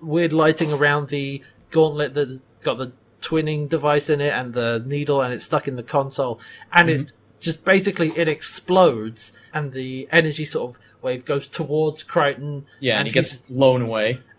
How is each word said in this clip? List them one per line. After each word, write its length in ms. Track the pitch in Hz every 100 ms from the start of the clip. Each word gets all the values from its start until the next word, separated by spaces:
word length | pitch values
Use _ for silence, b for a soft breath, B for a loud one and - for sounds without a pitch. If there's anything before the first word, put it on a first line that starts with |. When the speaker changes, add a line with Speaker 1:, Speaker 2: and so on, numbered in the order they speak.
Speaker 1:
weird 320 | 160 160 170
lighting 400 | 156 156 156 160
around 360 | 147 143 147 143
the 300 | 147 139 139 b b _
gauntlet 420 | 160 156 147 147
that's 280 | 139 139 131 - _
got 160 | - 120
the 120 | 127 - _ _
twinning 480 | - 160 156 151 143
device 420 | 156 147 147 147
in 100 | 147
it 120 | 143
and 200 | 117 127
the 280 | 120 117 117
needle, 360 | 123 143 147 139
and 120 | 127
it's 120 | 120
stuck 240 | - 147 -
in 80 | 127
the 60 |
console. 580 | 120 147 135 - 131 110 B B B
And 160 | 175 165
Speaker 2:
Mm-hmm. 140 | 151
Speaker 1:
it 100 | 147 _ _ _
just 260 | 170 156
basically, 440 | - 196 190 185 160 160
it 100 | 160
explodes, 1040 | 147 - - - 185 175 117 110 113 - b b
and 180 | 156 147
the 360 | 127 131 131 135
energy 340 | 165 156 147
sort 260 | 147 156 123
of 100 | 120 b b
wave 220 | 131 127
goes 220 | - 143 -
towards 540 | - 143 151 156 151
Crichton. 600 | - 175 143 139 143 143 143 _
Speaker 2:
Yeah, 120 | 131
Speaker 1:
and 60 | 110
Speaker 2:
and 80 | 127
he 40 |
gets 160 | 127 -
Speaker 1:
he's 120 | -
Speaker 2:
blown 400 | - 127 135 127
away. 380 | 113 110 107 123 -